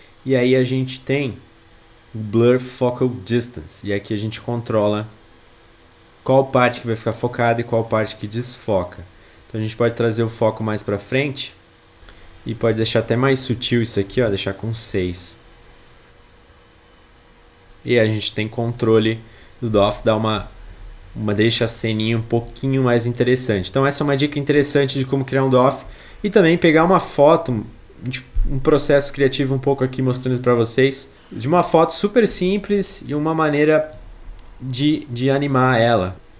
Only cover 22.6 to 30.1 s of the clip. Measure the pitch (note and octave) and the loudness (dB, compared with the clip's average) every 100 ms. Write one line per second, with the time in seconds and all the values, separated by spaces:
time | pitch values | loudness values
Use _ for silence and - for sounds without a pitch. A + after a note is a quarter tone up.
22.6 | C3+ C3+ B2 A#2+ A#2 A#2+ A#2+ B2+ B2+ G2+ | -2 0 2 2 0 0 2 2 2 -2
23.6 | E2+ C3+ C#3 - D3 C#3 D3 D3 C#3 D3 | 0 0 0 0 0 0 0 -2 0 2
24.6 | C#3+ C#3+ C3+ C3+ C3 C#3 C3 C3+ C3+ B2+ | 4 2 0 -2 -2 -2 0 0 2 4
25.6 | C3 C3+ - - - - G#3 G#3 E3 E3+ | 4 2 -12 -20 -20 -6 0 4 6 6
26.6 | E3+ D#3 F3 F3+ - - C#3+ E3 D3 A2+ | 4 4 6 4 2 4 6 6 2 -4
27.6 | - - - - B2+ - - - - C3+ | -6 -16 -20 -14 -10 -10 -4 0 0 2
28.6 | D3+ D3 - C#3+ C#3 C#3 C3+ C3 C3+ C3 | 4 4 4 2 2 2 2 2 0 0
29.6 | C#3 C3+ C3 B2+ C3 | 0 0 0 0 -2